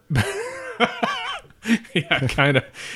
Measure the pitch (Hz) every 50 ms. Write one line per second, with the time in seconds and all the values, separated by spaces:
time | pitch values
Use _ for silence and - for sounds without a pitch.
0 | _ _ 151 123 - 403 392 403 466 508 523 523 523 508 466 - 539 - - -
1 | - 554 554 740 740 - - - - - - _ - 220 226 - - - - 175
2 | 147 - 165 127 135 123 - - 139 143 139 127 - - - - - - -